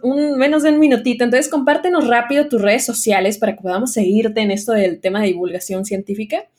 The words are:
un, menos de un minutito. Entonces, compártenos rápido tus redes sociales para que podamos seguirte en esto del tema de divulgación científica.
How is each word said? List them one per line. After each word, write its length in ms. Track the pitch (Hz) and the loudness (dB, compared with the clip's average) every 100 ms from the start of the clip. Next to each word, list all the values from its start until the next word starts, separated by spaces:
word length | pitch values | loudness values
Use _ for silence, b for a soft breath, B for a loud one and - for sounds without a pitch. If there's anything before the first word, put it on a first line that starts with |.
un, 340 | 247 277 294 269 | -2 0 0 2
menos 260 | 277 302 | 2 2
de 60 | 302 | 2
un 100 | 302 | 4
minutito. 460 | 302 240 247 240 240 | 4 4 0 0 2
Entonces, 260 | 247 - | 2 0
compártenos 560 | 302 262 294 359 349 240 | 0 0 0 2 2 2
rápido 400 | 240 240 285 294 | 0 2 0 2
tus 140 | 233 | 2
redes 240 | 202 240 247 | 2 2 -2
sociales 520 | 220 220 196 190 208 | -2 0 2 0 0
para 180 | 208 208 | -4 -4
que 60 | |
podamos 300 | 185 185 247 | -4 -4 -2
seguirte 480 | 233 185 208 220 214 | 0 2 2 0 0
en 120 | 208 | -2
esto 200 | 196 208 | -2 -2
del 300 | 220 185 160 | 0 0 -2
tema 180 | 185 202 | -4 -2
de 80 | 208 | -2
divulgación 580 | 175 180 175 - 190 208 | -2 -4 -6 -8 -8 -6
científica. 600 | 196 196 202 214 330 - | -6 -6 -8 -6 -8 -8